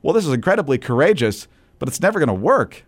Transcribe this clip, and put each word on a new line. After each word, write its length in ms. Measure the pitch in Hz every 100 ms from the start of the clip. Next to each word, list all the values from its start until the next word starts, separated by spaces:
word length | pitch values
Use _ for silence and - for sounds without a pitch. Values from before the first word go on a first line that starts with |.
"Well, 120 | -
this 100 | 208
is 80 | 175
incredibly 460 | 127 139 202 147 131
courageous, 680 | - 120 160 190 113 104 - _ _ _
but 80 | 135
it's 120 | -
never 200 | 190 220
gonna 120 | 139
work." 520 | 95 120 262 113 -